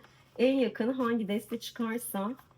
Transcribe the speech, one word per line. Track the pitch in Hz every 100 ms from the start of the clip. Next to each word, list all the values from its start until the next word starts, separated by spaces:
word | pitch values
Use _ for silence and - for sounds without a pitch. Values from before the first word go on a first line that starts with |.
| - - - -
en | 254
yakın | 269 220 - 226
hangi | 262 233 233 196
deste | 208 - 226
çıkarsa | - - 220 233 - 196 208 277 -